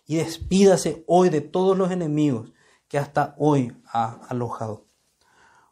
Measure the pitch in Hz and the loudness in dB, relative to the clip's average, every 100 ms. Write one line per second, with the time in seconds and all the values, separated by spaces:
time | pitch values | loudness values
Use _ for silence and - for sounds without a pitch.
0 | - 156 156 - - 185 196 175 170 - | -8 -6 -6 -8 -2 4 6 6 0 -6
1 | - 175 180 156 147 185 190 185 185 180 | 2 4 4 2 -2 -2 0 0 0 -2
2 | 160 147 147 117 - _ _ _ _ 147 | -4 0 0 -2 -8 _ _ _ _ -6
3 | 143 - 131 - 147 143 117 - _ 117 | -4 -2 -4 -2 0 2 0 -8 _ -4
4 | 113 117 - 123 117 - 110 104 _ _ | -4 -6 -10 -8 -8 -8 -10 -12 _ _
5 | _ _ _ _ _ _ _ | _ _ _ _ _ _ _